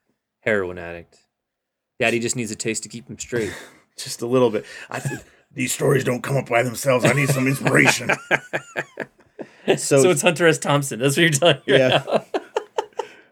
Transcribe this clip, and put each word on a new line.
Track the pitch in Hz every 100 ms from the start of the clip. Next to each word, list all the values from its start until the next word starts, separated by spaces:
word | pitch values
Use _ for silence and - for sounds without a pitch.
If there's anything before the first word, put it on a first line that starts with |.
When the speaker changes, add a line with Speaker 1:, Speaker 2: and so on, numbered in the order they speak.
| _ _ _ _
Speaker 1:
Heroin | 120 107 90 90
addict. | 85 85 - _ _ _ _ _ _ _ _ -
Daddy | 120 120
just | 117 127
needs | 110
a | 110
taste | 117 110
to | 104
keep | 117 -
him | 104
straight. | - 120 98 - - -
Speaker 2:
<laughs> | _ -
Just | - -
a | 120
little | 127 120
bit. | 104 - - -
I | -
th-, | 135 - - _ _
"These | 131 123
stories | - - 135
don't | 120 123
come | 123 135
up | -
by | 117
themselves. | 123 107 139 123
I | 127
need | 139 135
some | 135 131
inspiration." | 139 - 143 139 - - -
Speaker 1:
<laughs> | - - - - - - - - - _ _ - - _ - 190
Speaker 2:
So | - 139
Speaker 1:
So | 185
it's | 160
Hunter | 180 165 170
S. | 139
Thompson. | - 143 139 110
That's | 139 143
what |
you're | 170
telling | 139 170 135 -
me |
right | 135
Speaker 2:
Yeah. | 131 135 -
Speaker 1:
now. | - -
<laughs> | - - - 427 - - - - - _